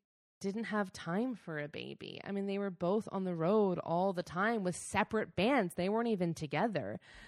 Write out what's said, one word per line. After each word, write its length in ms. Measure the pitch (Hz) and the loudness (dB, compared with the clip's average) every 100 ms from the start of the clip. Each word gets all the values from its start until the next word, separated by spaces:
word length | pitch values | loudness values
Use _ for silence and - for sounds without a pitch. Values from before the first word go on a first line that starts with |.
| _ _ _ - | _ _ _ -8
didn't 240 | 196 214 214 | -4 -4 -2
have 280 | 214 190 | -2 -2
time 400 | - 165 190 254 | -6 -2 0 0
for 240 | 220 - 151 | -4 -6 -6
a 100 | 147 | -6
baby. 540 | 113 127 - - - | -8 -10 -10 -12 -10
I 80 | - | -6
mean, 140 | 196 196 | -4 -2
they 140 | 196 | -2
were 100 | 202 | -2
both 400 | 170 180 214 - | 0 2 2 0
on 120 | 196 | -4
the 100 | 185 | -2
road 460 | 165 165 214 196 175 | 2 4 6 4 2
all 340 | - 170 196 | 0 2 2
the 80 | 175 | 0
time 420 | 170 165 214 226 | -4 0 0 2
with 120 | 180 - | 0 -2
separate 600 | - 196 220 220 - - | -2 0 2 0 -2 2
bands. 380 | 220 277 175 | 4 4 2
They 160 | - 185 | 0 0
weren't 200 | 226 233 | 2 2
even 260 | 196 170 160 | 2 2 0
together 640 | 147 147 226 165 101 110 - - | -2 0 0 0 -4 -6 -10 -20